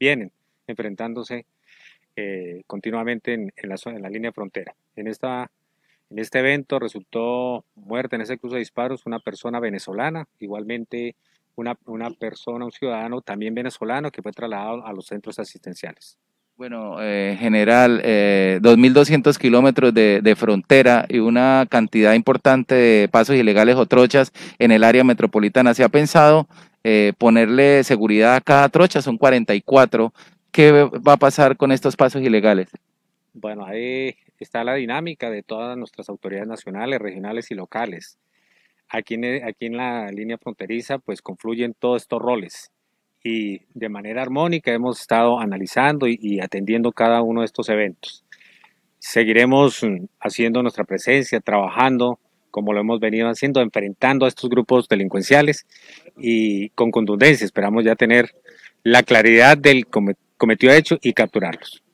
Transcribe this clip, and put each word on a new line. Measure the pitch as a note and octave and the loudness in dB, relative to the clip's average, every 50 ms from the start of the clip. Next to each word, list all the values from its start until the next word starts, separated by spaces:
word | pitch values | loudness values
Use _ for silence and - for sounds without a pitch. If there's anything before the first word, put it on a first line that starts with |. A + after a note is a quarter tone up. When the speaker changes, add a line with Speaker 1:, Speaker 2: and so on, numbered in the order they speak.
Speaker 1:
vienen | B2+ C#3 D3 B2+ G#2 F#2 _ _ _ _ _ _ _ | -4 -4 -4 -4 -8 -14 _ _ _ _ _ _ _
enfrentándose, | - A2+ G2+ A2 G#2+ G2 - A#2 A#2 A2+ A#2+ A#2 - B2 A#2+ A2+ _ _ _ _ _ _ _ _ _ _ _ _ _ _ | -18 -14 -12 -12 -12 -10 -12 -12 -12 -12 -14 -14 -14 -14 -16 -16 _ _ _ _ _ _ _ _ _ _ _ _ _ _
eh, | - G#2 G2+ G2 F#2 F2+ F2 F2 F2+ - | -12 -12 -10 -10 -12 -12 -14 -16 -18 -18
continuamente | _ - G2+ - A2+ A2 A#2 A2+ A#2 A#2+ A2+ - - A#2+ | _ -18 -12 -12 -10 -8 -8 -8 -8 -10 -10 -8 -10 -8
en, | A2+ G#2+ G2 - | -8 -10 -12 -14
en | - - G2+ | -16 -16 -14
la | F#2+ | -14
zona, | F#2 - A#2+ A#2 | -14 -14 -16 -16
en | A2 G2 | -16 -16
la | F#2+ | -16
línea | G2+ A2 A2+ A#2 A2 | -14 -12 -12 -12 -12
frontera. | - G#2 F#2+ _ G2 F#2 - - _ _ _ _ | -14 -16 -14 _ -14 -16 -16 -20 _ _ _ _
En | - G#2 | -16 -14
esta, | A2 G#2+ - - C3 B2+ B2 B2 - _ _ _ _ _ _ _ _ _ _ _ _ | -14 -12 -12 -10 -10 -10 -10 -12 -14 _ _ _ _ _ _ _ _ _ _ _ _
en | G#2 G#2+ | -14 -14
este | A2+ G#2+ - C3 | -14 -12 -10 -8
evento | B2+ C3+ C#3 C#3+ C3+ _ C#3+ C3+ | -6 -4 -6 -6 -8 _ -10 -8
resultó | B2 A2 - G#2+ F#2+ _ - A#2 A2+ A#2+ B2 B2 B2+ B2+ B2 A2+ - _ _ | -8 -10 -14 -16 -20 _ -10 -8 -8 -6 -6 -6 -8 -8 -10 -12 -14 _ _
muerta | _ G#2 G2 A2+ B2 B2+ A#2 - | _ _ -12 -10 -10 -10 -10 -10
en | A#2 A2 | -12 -10
ese | G#2+ B2+ A#2+ | -12 -12 -14
cruce | - B2 B2 | -12 -12 -10
de | B2+ | -10
disparos | A2+ - _ - A#2+ B2+ C3+ B2 _ | -10 -10 _ -10 -8 -8 -10 -12 _
una | A#2 A#2 A2+ | -12 -14 -12
persona | - - G2+ - - A#2+ A#2+ A#2+ | -12 -14 -16 -12 -12 -10 -10 -8
venezolana, | A#2 A2 G2+ F#2+ - - F#2+ G#2 B2+ D3+ D#3+ E3 D3+ _ _ _ | -8 -8 -10 -10 -14 -12 -10 -8 -8 -8 -8 -10 -16 _ _ _
igualmente | A2 G2 G2+ G#2+ G#2+ G#2+ A#2+ A#2+ A2+ _ - A#2+ A#2+ A#2+ A2+ _ _ _ _ _ _ _ _ | -16 -14 -14 -14 -12 -12 -12 -12 -12 _ -12 -12 -12 -12 -14 _ _ _ _ _ _ _ _
una, | - A#2 A#2+ A#2+ - _ | -14 -12 -12 -12 -12 _
una | - A2+ A2+ A2+ A#2 | -18 -14 -12 -12 -14
persona, | A2+ _ A#2 A2 G#2 - - - A#2+ A#2+ B2 | -14 _ -14 -14 -14 -14 -16 -14 -12 -12 -12
un | A#2+ - | -14 -14
ciudadano | - - C3 A#2+ A2 A2+ A#2 A#2+ B2 | -10 -10 -10 -8 -8 -10 -10 -12 -14
también | - - G2+ G2+ G#2+ A2 A2+ | -12 -14 -12 -10 -10 -10 -10
venezolano | A#2+ B2 B2+ - - A2+ A2 B2+ C#3 D3 D3+ | -10 -10 -12 -12 -12 -10 -8 -8 -8 -8 -10
que | - - F#2+ | -12 -14 -16
fue | G#2 G2+ | -16 -14
trasladado | - A#2 A#2 G#2+ G2+ G2+ A2 A#2 A#2+ A2+ | -14 -12 -12 -10 -10 -10 -10 -12 -12 -12
a | A2 G#2 | -16 -16
los | F#2+ F2+ | -16 -16
centros | - G#2+ G#2 - A2 G2+ - | -16 -16 -16 -14 -16 -16 -14
asistenciales. | G#2+ - - - _ F#2 F2 - - D#2 - _ _ - _ _ _ _ _ _ _ _ _ | -16 -16 -18 -20 _ -20 -18 -16 -18 -18 -20 _ _ -20 _ _ _ _ _ _ _ _ _
Speaker 2:
Bueno, | _ B2+ B2 A#2+ A2+ A2 G#2 F2 E2 A2 | _ -16 -14 -14 -12 -12 -12 -12 -8 -8
eh, | G#2+ G2+ G2+ G2 G2 G2+ F#2+ | -6 -4 -4 -4 -4 -6 -4
general, | A#2 A2+ G#2+ G#2+ G#2 G#2 A#2 B2 B2+ A#2+ A#2+ G#2+ - | -2 0 0 2 2 2 4 4 4 4 2 0 0
eh, | A#2 A2 G#2 G2+ G2+ G2+ G2 F#2+ F#2+ F#2+ F#2 G#2 | 0 0 2 2 2 2 2 2 0 0 2 6
dos | A#2 A#2 A2+ | 6 8 8
mil | B2 C3 B2+ | 6 6 6
doscientos | D3 C#3+ C#3+ D#3 D3 A#2+ D3 C#3 - | 6 4 4 2 2 2 2 0 2
kilómetros | - B2+ A#2 A#2+ B2+ C#3 B2+ - C3 B2 A2+ | 0 2 4 4 4 4 2 2 0 2 2
de, | A2+ A2 G#2+ G2+ G2+ G#2 | 4 2 4 2 2 2
de | A2 G#2+ | 2 2
frontera | - - G#2+ G#2 G2 - _ C3+ C3+ B2+ B2 A#2+ A#2 - - | 2 0 -2 -2 -2 2 _ 4 6 6 6 4 2 0 -2
y | - A#2+ | -2 -2
una | A2 A#2 A#2 A#2+ B2+ C3 C3+ C3+ C3 - | 0 0 0 2 2 2 2 2 0 0
cantidad | - B2 A2 G#2 - A2 G#2+ G#2+ A2 | 0 -2 -2 0 0 2 4 4 4
importante | A#2 A2+ - C3 B2 - C#3 C3 C3 A#2+ - C3 | 4 2 0 0 2 4 2 2 2 2 0 2
de | B2+ B2 A#2 A2 G#2+ G#2 G2 | 4 4 6 6 4 2 4
pasos | - A#2+ A#2+ G#2+ C#3 | 4 2 4 4 2
ilegales | C3 A#2 G#2+ G2+ G#2 G#2+ A#2 B2+ | 2 2 2 4 4 4 4 4
o | C3 A2+ | 2 2
trochas | F#2 - B2 B2+ A#2+ - C#3 C3+ - _ - - - - _ | 2 4 4 4 6 4 2 0 0 _ -18 -20 -20 -4 _
en | A#2+ A#2 | 2 4
el | A2+ A2 A2 | 6 6 6
área | A2+ A#2 B2+ C3 | 6 6 6 4
metropolitana. | B2+ A#2+ - - G#2+ - G#2+ G#2 G#2 - C3 B2+ B2 A#2 | 4 2 2 0 -2 0 0 -2 0 0 2 2 2 2
¿Se | - C3 | 2 2
ha | A2+ | 2
pensado, | - D3 D3+ D3 - E3 D3+ D3+ D#3 D#3+ D3+ - _ - - _ _ _ _ | 2 2 0 2 4 4 6 6 6 4 2 -2 _ -20 -20 _ _ _ _
eh, | A2+ G#2+ G#2+ G#2 G2+ G2 - | 2 2 4 2 2 0 2
ponerle | A#2+ A#2 A2+ A#2 A2+ G#2+ A#2+ C3 C#3 C#3+ C#3+ C#3 C3 | 2 4 4 4 2 2 2 2 4 4 4 4 2
seguridad | - C3+ G#2+ G#2+ G#2+ G#2+ G#2+ A2 A#2 B2+ | 0 0 0 0 0 2 4 4 4 4
a | C3 | 2
cada | - - C#3+ C#3 C#3+ C#3 | 2 4 4 4 4 4
trocha? | - D#3+ F3 F#3 - D3+ B2+ | 4 2 2 2 2 -2 -4
Son | C#3 A#2 A2+ | -4 -4 2
cuarenta | C#3+ C3+ C3 B2 A2+ - G#2 | 2 4 4 2 2 0 -2
y | G2+ | -4
cuatro. | - - C3 C3+ C3 A2+ - A2+ A2 A#2 - _ - _ _ _ _ _ - | -2 2 6 6 6 6 4 -2 -2 -2 -4 _ -20 _ _ _ _ _ 2
¿Qué | - D3+ D3+ D3 | 6 6 8 8
va | D3 C#3+ C3 - B2 - D3 C#3+ | 6 4 2 -2 0 4 4 4
a | C3+ | 6
pasar | - C#3 C3+ - D3 C3+ C3+ - | 4 2 2 4 2 2 2 0
con | C#3+ C3+ C3+ | 0 0 0
estos | C3 - C#3+ B2+ | 0 0 -4 0
pasos | - C#3+ C3 - C#3 C3 | 2 0 0 0 -2 0
ilegales? | B2+ A2 G#2+ G2+ G#2+ G#2 F#2+ F#2 - _ - _ _ _ _ _ _ _ _ _ _ _ | 2 2 2 4 2 2 2 -2 -6 _ -20 _ _ _ _ _ _ _ _ _ _ _
Speaker 1:
Bueno, | A#2 G#2 G#2+ G#2+ G#2 G2+ | -16 -14 -14 -14 -14 -14
ahí | F#2+ G2+ A2+ A#2+ B2 B2+ C3 C3+ C3 A2 _ _ _ _ _ | -14 -12 -10 -8 -8 -8 -8 -8 -8 -10 _ _ _ _ _
está | - - _ A#2 A#2 | -20 -12 _ -8 -6
la | B2 C3 | -4 -4
dinámica | C#3 B2+ A#2 A#2+ D3 D#3+ E3+ D#3 _ B2+ A#2 | -6 -6 -6 -8 -8 -8 -10 -12 _ -12 -10
de | A2 G#2 - | -10 -12 -12
todas | - A2+ A2 A#2 A#2+ B2 | -12 -12 -12 -10 -12 -12
nuestras | B2 A#2 G#2+ _ - G2 - | -14 -16 -16 _ -20 -16 -16
autoridades | G2+ F#2+ _ G2 G2 G2 G#2 A2 | -16 -14 _ -12 -10 -10 -10 -12
nacionales, | A2+ A2 - G2+ F#2+ G2+ A2+ C3 C3+ A#2+ | -14 -16 -16 -16 -12 -10 -8 -6 -6 -8
regionales | G#2 G2+ F2+ F#2+ F#2+ G#2 A2 A#2 A2+ - | -8 -10 -12 -12 -12 -10 -10 -12 -12 -12
y | A2+ | -14
locales. | F#2+ F#2 - - A2 A#2+ A2 F#2 E2 - - _ _ _ _ _ _ _ _ _ _ _ _ _ _ _ _ - | -14 -14 -12 -10 -10 -10 -10 -10 -16 -18 -20 _ _ _ _ _ _ _ _ _ _ _ _ _ _ _ _ -12
Aquí | A2+ A2 - A#2 | -12 -10 -8 -10
en, | A2+ A#2+ B2 B2+ C#3 B2 A2+ | -8 -6 -8 -8 -8 -10 -12
aquí | G#2+ _ A#2+ | -12 _ -12
en | A#2 A#2 | -12 -10
la | A#2+ B2+ B2 A#2+ A#2+ A2 G2+ | -8 -8 -8 -8 -10 -10 -10
línea | G2 G2+ A2 A2+ A#2 | -12 -12 -10 -10 -12
fronteriza, | A2 _ A#2+ G#2+ _ - F#2+ A2+ A#2 A#2 - C#3 C3+ | -12 _ -16 -14 _ -12 -10 -10 -10 -8 -10 -10 -10
pues, | - - G2+ - _ | -10 -12 -14 -12 _
confluyen | - F#2+ - _ A2+ A#2 A#2 B2 A#2+ A2 _ | -18 -18 -14 _ -10 -6 -6 -6 -8 -6 _
todos | - B2 B2 A#2 - | -4 -4 -2 -4 -4
estos | _ - A#2 | _ -8 -6
roles | A2+ B2 B2 A2 F#2 F2+ - - - _ _ _ _ _ _ _ _ _ _ _ _ | -4 -4 -4 -4 -6 -12 -18 -20 -20 _ _ _ _ _ _ _ _ _ _ _ _
y | A#2 A2+ A2+ G#2+ G#2 G2 F2+ _ _ _ | -8 -6 -6 -6 -8 -10 -12 _ _ _
de | A#2+ A2+ A2 | -12 -12 -12
manera | G#2 G2+ G2 G#2 A2+ B2 C3+ | -12 -12 -14 -12 -10 -10 -8
armónica | B2+ C3 C#3 D#3+ E3+ E3+ D#3+ - C3+ A#2+ | -6 -4 -2 -2 -2 -2 -4 -4 -4 -4
hemos | A#2 A#2+ B2+ A#2 - | -2 -2 -4 -6 -8
estado | - - A#2 A2+ A#2 A#2+ A#2+ A#2+ | -4 -2 0 2 2 2 0 0
analizando | A2+ G#2 G2 F#2+ F#2+ F2+ - A#2+ B2+ C#3+ D3+ C#3+ C#3 A#2+ | -4 -6 -6 -8 -10 -6 -2 0 0 0 0 0 -2 -4
y, | A#2 A#2 | -4 -4
y | A2 G#2 G2+ G2 | -6 -6 -6 -6
atendiendo | F2+ F#2+ - G2 G2 G2 A2+ A#2 A#2 A#2+ | -6 -8 -8 -8 -4 -2 -2 -2 -2 -4
cada | A2 - A#2 A2+ A#2 A#2 A#2 | -2 0 0 2 2 0 0
uno | A2+ A#2 A#2 A2+ | -2 -2 -4 -4
de | |
estos | A2 - - A2 - | -6 -6 -8 -6 -4
eventos. | A2 G#2 G#2 G2 F2+ _ - - - _ _ _ - _ _ _ _ _ _ _ _ _ _ _ _ _ | -2 -2 -2 -4 -6 _ -20 -20 -20 _ _ _ -20 _ _ _ _ _ _ _ _ _ _ _ _ _
Seguiremos, | - - - A#2 A#2 A2 A2 A#2 A#2+ B2+ C3 C3+ C#3+ C3 - - - | -18 -6 -2 -2 0 2 4 2 4 4 4 4 2 2 0 -2 -4
mm, | A2 G2 F2+ F#2 - _ _ | -4 -4 -6 -8 -14 _ _
haciendo | - G#2+ - - A#2 A#2 A#2 B2+ B2 | -10 -10 -4 -4 -4 -2 -2 -2 -4
nuestra | A#2+ - - G2+ | -4 -4 -6 -8
presencia, | - F#2+ F#2 - B2 B2+ C#3 C3 - - A2 | -6 -6 -6 -2 0 0 0 0 -2 -6 -6
trabajando | - - G#2 G#2 G2 F#2+ - A#2 B2+ C3 C3 B2 B2 B2 A#2+ - _ _ _ _ _ _ | -4 -2 -2 0 -2 -2 -2 0 0 0 0 0 -2 -2 -4 -6 _ _ _ _ _ _
como | - G#2 G#2 G#2 G#2 | -8 -6 -4 -2 -2
lo | G#2 | -2
hemos | G#2+ A2 A#2 A2 | -2 -2 -2 -2
venido | A2 A2 G#2 A2+ A#2 A#2 | -2 -4 -2 -2 -2 -2
haciendo, | A2+ - - C#3 C#3 C3 | -4 -4 -4 -2 0 0
enfrentando | B2 G#2+ - A2 G2+ G2+ G2 _ - B2+ C3+ C3+ C3 | -2 -2 -2 -6 -6 -6 -6 _ -2 0 0 2 0
a | B2+ | -2
estos | - - - B2 | -2 -4 -6 -2
grupos | A#2+ B2 A#2 - B2+ B2 A#2 - | -2 -2 0 2 0 0 2 0
delincuenciales | A2+ G2+ G2 F#2+ - G2 G2 - C3 C#3+ D3 D3 D3 - - _ _ _ _ _ - - _ - _ | -2 -2 -2 -4 -4 -6 0 4 4 4 4 2 0 -4 -8 _ _ _ _ _ -20 -20 _ -20 _
y | - - A#2 A#2 A2 A2 G#2+ G#2 G2 G2+ G#2+ | -8 -4 -2 0 0 0 -2 -2 -4 -6 -8
con | _ - A#2+ A#2 | _ -2 -2 0
contundencia | G#2+ A#2 A2 G2+ G#2 G2+ B2 D3+ D3 B2 A2 | 0 0 0 0 2 4 6 6 6 4 0
esperamos | F#2+ - - G2 G2+ G#2+ A2+ A2+ | -6 -4 -4 -4 -2 -2 0 0
ya | A2+ A2+ | 0 0
tener | - B2 A2+ A#2 A#2+ A#2+ - _ _ _ - - _ - - _ _ _ | 0 0 2 2 2 0 0 _ _ _ -20 -20 _ -20 -20 _ _ _
la | A#2 A#2 B2 B2 | 4 4 4 4
claridad | - B2+ A2+ G#2+ A#2 A2+ A2+ A#2+ C3+ D3+ | 6 4 4 6 6 6 8 8 8 6
del | D3 C#3 C#3+ C3+ C3 A2+ | 6 6 4 4 4 0
come-, | - - A2+ G2+ G2+ G2 - _ _ _ | -2 -4 -2 -2 -2 -4 -6 _ _ _
cometido | _ - A2+ A2+ - - B2+ C#3 | _ 0 0 2 4 6 6 6
hecho | D#3+ D#3 - E3+ - | 6 6 2 -4 -2
y | - B2 A2 | -2 -4 0
capturarlos. | - A2 G2+ - G#2+ F#2 F2 D#2+ - - - - _ _ _ | 0 -2 0 -2 -4 -4 -4 -8 -12 -16 -20 -20 _ _ _